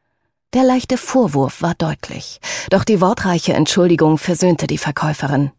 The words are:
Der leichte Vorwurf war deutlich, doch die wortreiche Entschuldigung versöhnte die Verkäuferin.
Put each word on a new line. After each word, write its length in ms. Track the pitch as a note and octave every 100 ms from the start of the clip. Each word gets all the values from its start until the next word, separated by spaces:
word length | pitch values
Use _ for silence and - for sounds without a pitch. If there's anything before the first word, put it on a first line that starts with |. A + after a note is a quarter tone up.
| _ _ _ _ _
Der 80 | B3
leichte 360 | C4 B3+ - -
Vorwurf 640 | - C4 G3 C#3+ C3 -
war 120 | E3+
deutlich, 640 | F3 D#3+ C#3+ - - - - - - -
doch 140 | F#3+
die 160 | A3+ G3+
wortreiche 540 | F#3 - F#3+ E3+ -
Entschuldigung 640 | - D3+ F#3 F3 D#3+ D#3 D#3
versöhnte 500 | - E3 F3+ D#3+ D3
die 100 | D3
Verkäuferin. 720 | D#3 - D#3 D3+ C#3 C#3 C#3